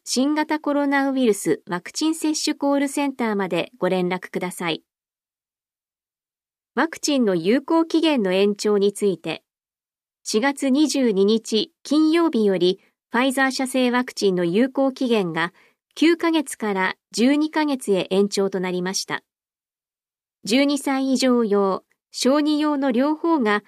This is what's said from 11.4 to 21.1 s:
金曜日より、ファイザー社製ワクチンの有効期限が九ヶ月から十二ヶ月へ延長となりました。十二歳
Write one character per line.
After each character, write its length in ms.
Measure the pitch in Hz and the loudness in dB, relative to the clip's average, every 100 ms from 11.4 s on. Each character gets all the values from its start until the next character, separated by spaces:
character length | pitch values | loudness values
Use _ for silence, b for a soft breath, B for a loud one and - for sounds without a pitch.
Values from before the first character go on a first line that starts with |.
| - 220 165 _ | 0 -2 -4 _
金 260 | - 294 311 | -2 2 4
曜 220 | 330 330 | 2 2
日 120 | 240 | 2
よ 140 | 214 185 | 2 2
り、 220 | 180 190 B B _ | 2 0 B B _
フ 60 | 240 | 0
ァ 80 | 262 | 0
イ 40 | |
ザ 140 | 269 269 | 0 -2
ー 60 | |
社 160 | 262 262 | 0 -4
製 240 | 262 247 | 0 0
ワ 120 | 247 | 0
ク 100 | 254 | -4
チ 180 | - 202 | -2 0
ン 40 | 180 | 0
の 80 | |
有 260 | 175 185 262 | 0 2 0
効 220 | 262 269 | 2 -2
期 160 | 262 262 | 0 0
限 240 | 226 180 | 0 0
が 220 | 160 170 b b b _ | -2 -4 b b b _
九 240 | - 311 339 | 0 2 2
ヶ 140 | 339 | 2
月 240 | 320 262 - | 0 -2 -6
か 180 | 214 | -4
ら 220 | 190 185 - _ | -2 -2 -4 _
十 240 | - 240 294 | 0 2 2
二 160 | 311 | 0
ヶ 120 | 320 302 | -2 -2
月 280 | 269 - | -4 -2
へ 140 | 190 - | -2 0
延 180 | 190 202 | 0 0
長 220 | - 196 | 0 -2
と 100 | 190 | -2
な 120 | 180 | -4
り 100 | 180 | -4
ま 120 | 180 | -4
し 120 | 196 - | -6 -6
た。 160 | 151 - _ _ _ _ _ _ _ _ _ _ _ | -8 -10 _ _ _ _ _ _ _ _ _ _ _
十 200 | - 240 | -2 2
二 160 | 285 285 | 2 0
歳 340 | 294 269 269 | -2 -2 0